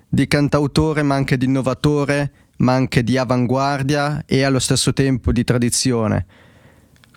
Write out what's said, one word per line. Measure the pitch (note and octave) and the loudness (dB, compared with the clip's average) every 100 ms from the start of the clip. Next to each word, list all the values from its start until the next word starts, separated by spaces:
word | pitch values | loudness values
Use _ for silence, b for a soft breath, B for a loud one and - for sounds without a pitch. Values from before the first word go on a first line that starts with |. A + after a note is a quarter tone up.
| b | b
di | - C#3 | -2 2
cantautore, | D3 C#3+ D3 D3 D3 D#3 D3+ | 2 2 2 0 0 0 0
ma | D3 C#3 | 0 0
anche | C3+ C3 | 0 0
di | B2+ | 0
innovatore, | C3+ B2+ B2+ D3 D3 C#3 C#3+ C#3 - b b | 0 0 0 0 0 0 -2 -4 -8 b b
ma | B2 | 2
anche | C3 B2+ - | 2 2 0
di | A2+ B2+ | 0 0
avanguardia | B2 B2+ A#2+ B2+ C#3 C#3+ C3+ D3 C#3+ D3 | 0 0 0 0 0 -2 -2 -2 -2 -4
e | - C3+ | -2 0
allo | C#3 C3 | 2 0
stesso | - C3 - | 0 0 0
tempo | B2+ C3+ B2+ - | 0 0 0 -2
di | A#2+ | -2
tradizione. | A#2 B2 A#2+ - C3 A#2+ A2 G2+ F#2 b b b b b b b _ | 0 0 0 -2 -2 -2 0 -2 -6 b b b b b b b _